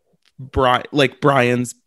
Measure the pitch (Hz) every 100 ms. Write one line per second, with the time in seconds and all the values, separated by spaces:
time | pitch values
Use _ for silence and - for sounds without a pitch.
0 | _ _ _ - 131 - 127 123 - 143
1 | 131 - 147 139 123 123 120 -